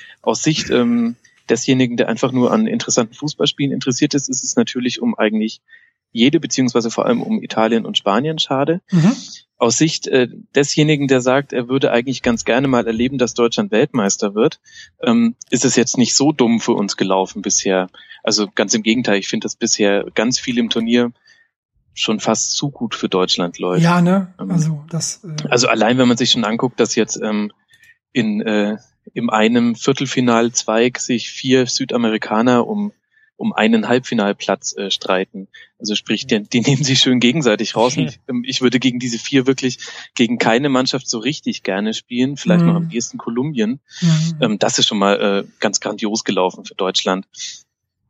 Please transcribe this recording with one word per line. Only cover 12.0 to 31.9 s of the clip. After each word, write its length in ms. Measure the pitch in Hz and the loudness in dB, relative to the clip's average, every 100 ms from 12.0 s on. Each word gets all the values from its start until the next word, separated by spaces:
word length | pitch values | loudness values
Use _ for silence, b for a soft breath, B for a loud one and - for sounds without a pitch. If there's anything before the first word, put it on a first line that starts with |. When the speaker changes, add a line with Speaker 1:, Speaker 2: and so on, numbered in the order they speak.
| 123 127 | 0 -2
Speaker 1:
ganz 220 | - 113 | 0 0
gerne 240 | - 117 139 | 0 0 2
mal 180 | 123 113 | 2 0
erleben, 320 | 113 120 139 | 0 -2 0
dass 160 | 120 | -2
Deutschland 360 | - 117 - 104 | 2 0 0 0
Weltmeister 640 | 107 143 123 101 - 104 | 2 0 2 0 0 -2
wird, 260 | 101 135 - B B B _ | 0 0 -2 B B B _
ähm, 340 | 123 117 117 117 - | 0 2 2 -2 -4
ist 140 | 120 | -2
es 100 | 135 | 0
jetzt 220 | - 113 - | 2 0 2
nicht 180 | 117 | 0
so 180 | - 139 | 2 2
dumm 280 | 156 120 117 | 2 2 2
für 120 | - | 0
uns 240 | 117 101 - | -2 -2 -4
gelaufen 440 | 98 95 95 - | 0 0 0 -4
bisher. 480 | 101 95 101 92 92 B B B | 0 0 2 0 0 B B B
Also 260 | - 104 104 | -2 -2 -2
ganz 220 | - 104 | -2 0
im 80 | 117 | 0
Gegenteil, 360 | 107 113 110 101 | 2 0 2 0
ich 100 | 95 | 0
finde, 180 | 113 107 | -4 -6
dass 100 | - | -4
bisher 500 | 113 - 101 101 - | -2 2 2 2 -2
ganz 240 | - 110 127 | -2 0 -2
viel 200 | - 120 | -2 -2
im 100 | 117 | 0
Turnier 440 | 117 113 120 120 - b b b b _ _ _ | -2 2 2 2 -2 b b b b _ _ _
schon 260 | - - 110 | -6 -2 -2
fast 320 | - 110 - | 0 0 0
zu 180 | - 147 | -4 -6
gut 240 | 139 117 | -6 -8
für 160 | - 101 | -4 -2
Deutschland 480 | 95 92 - 87 - | 0 0 0 -2 -4
läuft. 240 | 90 90 | -2 2
Speaker 2:
Ja, 180 | 165 175 | 4 4
ne? 320 | 175 190 185 - | 4 2 0 -8
Speaker 1:
Ähm, 100 | 196 | -4
Speaker 2:
Also 320 | 170 156 151 151 | 0 0 -2 -6
das, 360 | 165 - - | -8 -6 -8
äh 240 | 185 151 147 | -12 -8 -2
Speaker 1:
also 180 | 123 120 | 0 2
allein, 300 | 113 107 123 | 2 2 4
wenn 100 | 123 | 4
man 80 | 120 | 4
sich 140 | 123 | 2
schon 140 | - | 0
anguckt, 360 | 104 117 131 - | 0 -2 -2 0
dass 140 | 113 | 0
jetzt, 260 | - 107 - | 0 -2 -2
ähm, 300 | 107 104 104 - b b b b _ | -4 -2 -4 -8 b b b b _
in, 280 | 135 110 104 | -2 -2 -2
äh, 380 | 110 104 104 107 _ _ - | 0 0 0 -4 _ _ -14
im 160 | - 117 | -6 -2
einem 460 | 110 110 120 120 | 2 4 4 2
Viertelfinal-Zweig 1200 | 113 - 139 135 - 123 117 117 120 - 110 123 123 | 0 0 0 0 0 2 4 2 0 0 2 2 0
sich 320 | - 123 - | -4 -4 -4
vier 360 | - 135 127 127 | -6 2 2 2
Südamerikaner 1000 | - 131 | -2 -2